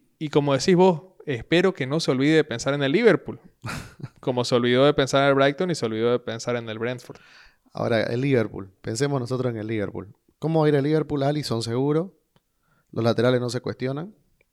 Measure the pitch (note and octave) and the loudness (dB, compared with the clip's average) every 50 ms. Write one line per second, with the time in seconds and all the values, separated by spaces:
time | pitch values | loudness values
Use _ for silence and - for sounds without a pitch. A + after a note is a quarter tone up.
0 | _ _ _ - D#3 D3 - D#3 C#3+ C#3+ C#3 C3 - F#3+ F#3 E3+ F#3 F#3+ F3 C#3+ | _ _ _ -10 -6 -2 0 0 2 2 0 0 2 4 4 6 6 4 4 2
1 | - - _ - - D3+ C3+ A2+ - - D#3+ F3 F#3 F#3+ F3+ - C#3 B2+ C#3+ E3 | -4 -14 _ -14 -10 -8 -8 -8 -4 0 0 2 2 2 0 -2 -4 -4 -4 -2
2 | - - C#3 B2+ C3+ D3 D#3+ D#3+ D3 - B2 A#2 - C#3 C#3+ C#3+ C#3+ C3+ D3 G#3 | -2 0 0 2 2 4 4 4 2 2 -2 -6 -4 -4 -2 -2 0 0 2 4
3 | A#3+ A3 E3 - - - - - - - _ _ - A2+ - - - - - - | 6 6 4 4 2 -6 -14 -14 -16 -20 _ _ -14 -12 -12 -12 -14 -16 -16 -16
4 | - - _ _ - D3 B2+ B2 A#2+ - C3 A#2+ B2 A#2+ B2 B2+ C#3 D3 D3 D3 | -16 -16 _ _ -4 -4 -2 -2 0 0 2 2 2 4 4 4 4 4 4 2
5 | C#3 B2+ - C#3 C#3 C#3+ C#3 C3+ C3+ C#3 C#3+ - F#3 F3+ D#3+ - - A2+ A2 A2 | 0 2 2 2 4 4 4 4 4 2 2 0 -2 -4 -4 -4 -4 -4 -2 0
6 | A2+ A#2+ B2 A#2+ - A2+ A2+ A#2 - B2 B2 A#2+ A#2 A2+ G#2+ A2 A2+ B2 B2+ A#2+ | 0 2 0 0 -2 -6 -10 -6 -4 -4 -4 -4 -6 -8 -8 -6 -6 -6 -6 -8
7 | - - C3+ - - - - - - _ _ _ _ _ - - A2 A2+ A#2 A2 | -12 -18 -20 -20 -20 -20 -20 -20 -20 _ _ _ _ _ -8 -4 -2 0 0 0
8 | - - A#2+ A#2+ C3+ C#3+ C3+ A#2+ A2 G#2+ - F#2+ G2 F#2+ - _ - A2 A2+ A2+ | 0 -2 -2 -2 0 2 2 2 0 0 -4 -10 -14 -14 -18 _ -10 -8 -4 -2
9 | C#3 C#3+ C#3+ C3+ A#2+ A#2 B2+ B2+ B2 B2 A#2 A2 G#2 A2 A2+ G#2+ G2+ F#2+ - G2 | -2 -2 -2 -2 -4 -4 -4 -4 -2 -4 -4 -6 -6 -4 -4 -4 -4 -4 -6 -8
10 | F2+ G2+ - _ _ _ _ _ - D#3 D#3+ D#3+ D3+ D3+ D3 C#3+ C3+ D3 D#3 D#3 | -12 -14 -16 _ _ _ _ _ -4 0 2 2 4 4 4 2 2 2 0 0
11 | D#3 C#3+ D3 C#3 C3+ C#3+ D3+ D3+ C#3 - A#2 A2+ A2+ A#2 A#2 B2+ C3+ C#3+ D3+ D#3 | 0 -2 -2 -2 0 0 -2 -2 -4 -4 -4 -4 -4 -4 -2 -2 0 0 0 0
12 | F3 G3 - _ _ _ _ _ _ _ _ _ _ _ _ _ _ _ - A2+ | -2 -4 -10 _ _ _ _ _ _ _ _ _ _ _ _ _ _ _ -6 -2
13 | A2+ A#2 A2 A2+ A#2 B2+ B2+ B2 B2 A#2+ A#2 B2 - G2+ G#2 - B2+ C3 C3+ D3 | 0 0 2 2 2 2 2 0 -2 -4 -6 -6 -6 -8 -8 -6 -6 -6 -6 -8
14 | E3 G#3+ G#3+ _ _ _ _ _ _ _ | -10 -12 -16 _ _ _ _ _ _ _